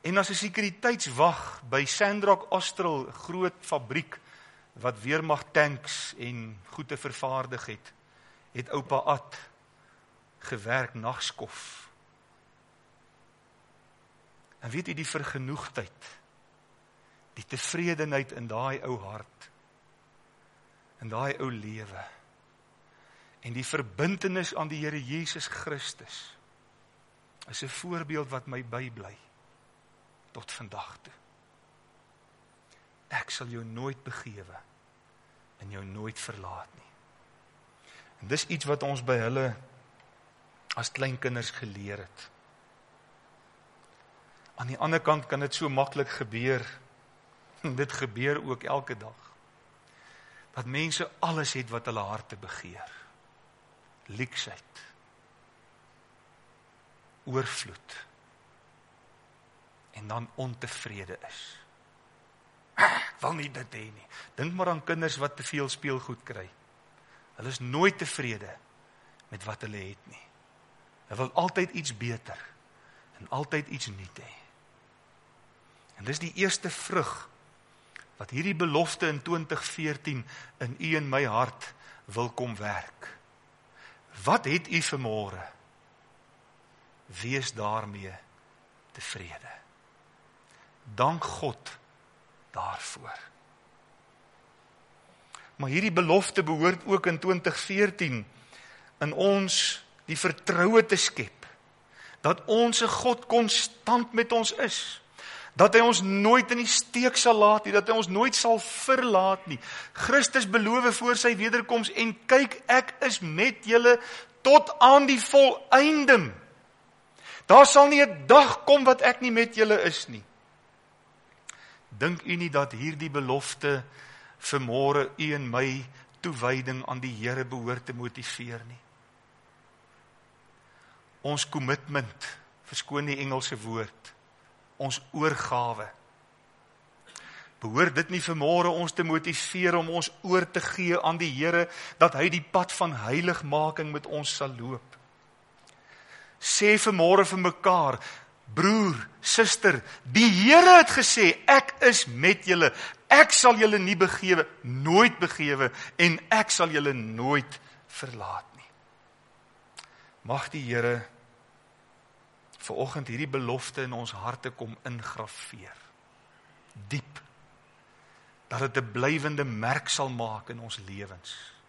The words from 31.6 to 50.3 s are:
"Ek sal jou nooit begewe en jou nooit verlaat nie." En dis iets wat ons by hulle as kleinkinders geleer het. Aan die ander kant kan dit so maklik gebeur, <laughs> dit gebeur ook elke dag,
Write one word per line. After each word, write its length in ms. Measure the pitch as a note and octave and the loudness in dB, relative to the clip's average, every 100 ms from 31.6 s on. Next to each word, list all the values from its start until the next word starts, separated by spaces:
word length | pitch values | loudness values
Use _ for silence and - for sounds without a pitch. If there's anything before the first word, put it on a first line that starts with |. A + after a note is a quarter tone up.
| _ _ _ _ _ _ _ _ _ _ _ _ _ _ _ | _ _ _ _ _ _ _ _ _ _ _ _ _ _ _
"Ek 220 | D3 - | -10 -8
sal 160 | - B2+ | -10 -10
jou 180 | A#2+ | -12
nooit 380 | A2+ A2+ C3 C3 | -12 -10 -10 -10
begewe 540 | - A#2 - G#2 F#2 - - _ _ _ _ _ _ _ _ _ | -14 -14 -14 -18 -18 -20 -20 _ _ _ _ _ _ _ _ _
en 120 | G2+ | -16
jou 140 | G2+ | -14
nooit 340 | G2 G2+ A2 A2+ | -14 -14 -14 -12
verlaat 560 | - G#2+ F#2+ - - | -14 -14 -14 -16 -18
nie." 160 | - - _ _ _ _ _ _ _ _ _ - - - _ | -20 -20 _ _ _ _ _ _ _ _ _ -20 -20 -20 _
En 80 | G2+ | -6
dis 180 | D3+ - | -6 -4
iets 180 | E3 | -8
wat 180 | C#3+ C#3+ | -4 -4
ons 220 | C#3+ C#3 | -4 -6
by 120 | A#2+ B2 | -2 -2
hulle 400 | A2+ C3 C3 G#2+ - - _ _ _ _ _ _ _ _ _ - | -2 -2 -4 -6 -18 -20 _ _ _ _ _ _ _ _ _ -10
as 160 | A2+ | -10
kleinkinders 580 | - C3+ B2+ B2+ B2 A#2 | -6 -6 -4 -6 -6 -8
geleer 480 | - A2+ G2 G2 G2+ | -10 -14 -14 -12 -14
het. 320 | F#2 - - _ _ _ _ _ _ _ _ _ _ _ _ _ _ _ _ _ _ _ _ _ - | -16 -20 -20 _ _ _ _ _ _ _ _ _ _ _ _ _ _ _ _ _ _ _ _ _ -20
Aan 120 | - B2 | -14 -12
die 120 | C3 | -6
ander 220 | D#3 E3 | -2 0
kant 260 | D#3+ D3+ C3 | 0 0 -2
kan 140 | C#3 | -6
dit 140 | C#3+ | -6
so 140 | - D#3 | -6 -4
maklik 400 | C3+ C#3 C#3+ C3+ | -2 -2 -4 -6
gebeur, 580 | - A#2 A2+ B2+ B2+ A#2 - - _ _ _ _ _ _ - | -6 -10 -6 -2 -4 -6 -16 -20 _ _ _ _ _ _ -12
<laughs> 180 | D#3 B2+ | -10 -6
dit 100 | C#3 | -6
gebeur 500 | - C3 G#2+ C3+ D3 | -6 -8 -4 -4 -4
ook 180 | C3+ B2 | -6 -10
elke 320 | - C#3 C3+ A#2 | -6 -6 -6 -14
dag, 340 | A2 - - - _ _ _ _ _ _ - - - | -14 -20 -20 -20 _ _ _ _ _ _ -20 -20 -20